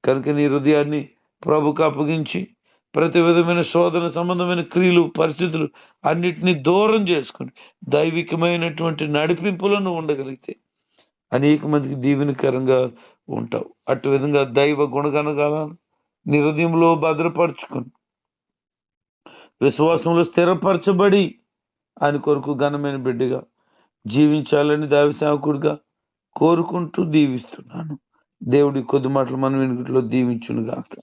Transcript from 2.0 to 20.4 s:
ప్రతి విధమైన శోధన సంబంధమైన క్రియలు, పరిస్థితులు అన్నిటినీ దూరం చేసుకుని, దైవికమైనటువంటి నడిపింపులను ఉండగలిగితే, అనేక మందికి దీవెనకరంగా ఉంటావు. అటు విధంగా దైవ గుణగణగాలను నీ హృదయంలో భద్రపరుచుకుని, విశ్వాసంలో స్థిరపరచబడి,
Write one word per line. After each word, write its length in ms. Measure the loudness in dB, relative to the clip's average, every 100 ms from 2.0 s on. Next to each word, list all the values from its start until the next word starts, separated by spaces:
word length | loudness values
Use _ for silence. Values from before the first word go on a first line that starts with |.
| -2 -2 -4 -8 -10 _ _ _ _
ప్రతి 260 | -2 2 4
విధమైన 420 | 4 4 4 0 0
శోధన 340 | 2 2 0 -4
సంబంధమైన 540 | -4 -4 -2 -2 -2 -2
క్రియలు, 300 | 2 4 4 2 0
పరిస్థితులు 480 | -2 -2 -4 -2 -6 _ _ _
అన్నిటినీ 480 | -2 0 -2 0 0 0 2
దూరం 340 | 2 4 2 2
చేసుకుని, 420 | -2 -2 -12 -14 _ -20 _ -2
దైవికమైనటువంటి 1080 | 0 2 -2 -4 0 0 0 -4 -2 -4 -4 -2 0
నడిపింపులను 760 | 0 0 -2 -2 0 0 0 -4
ఉండగలిగితే, 520 | -4 -4 -6 -12 -14 -18 _ _ _ _ _ _ _
అనేక 300 | 0 2 2 0
మందికి 300 | -2 -2 -4
దీవెనకరంగా 760 | 0 0 0 0 -2 0 2 2 0 -6 -20 _ -10
ఉంటావు. 400 | -8 -6 -6 -8 _ -4
అటు 180 | -2 0
విధంగా 280 | 0 2 0 2 2
దైవ 200 | 2 2 -2
గుణగణగాలను 800 | 0 -2 -2 -2 -2 -2 -2 -6 -12 _ _ _ _ -2
నీ 120 | 2
హృదయంలో 440 | 2 0 0 4 4 4
భద్రపరుచుకుని, 840 | 0 0 -2 0 -2 -2 -10 -10 -10 _ _ _ _ _ _ _ _ _ _ _ _ _ -20 -20 -20 _
విశ్వాసంలో 640 | 0 2 2 2 2 2 2
స్థిరపరచబడి, 960 | 2